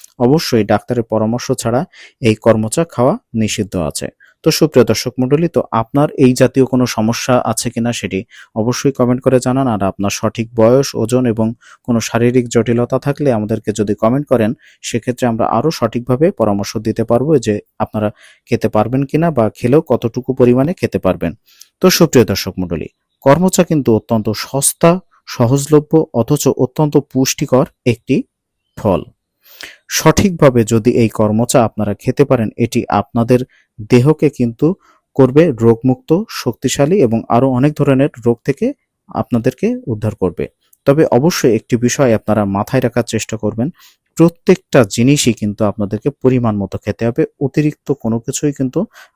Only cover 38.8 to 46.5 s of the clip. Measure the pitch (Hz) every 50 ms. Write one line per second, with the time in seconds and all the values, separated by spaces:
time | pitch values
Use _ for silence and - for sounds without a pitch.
38.8 | _ _ _ _ _ - - - - - - 233 113 131 - - - 226 247 247
39.8 | 247 - 113 104 107 107 104 - 95 90 85 - 71 - _ _ _ _ _ _
40.8 | _ - 139 156 147 - - 123 139 175 - - - 135 107 113 - - 131 113
41.8 | 120 120 - - 139 123 110 104 - - 107 107 104 98 98 101 104 - - 131
42.8 | 127 117 - 123 110 - - 107 - - - 107 - 104 107 107 120 165 - _
43.8 | - - _ _ _ _ _ - 160 170 - _ _ - 185 - _ _ - 143
44.8 | 117 101 - 117 117 135 147 147 - 127 107 - 110 104 101 - 113 101 - -
45.8 | 104 101 110 104 - 147 135 _ - 127 127 127 120 113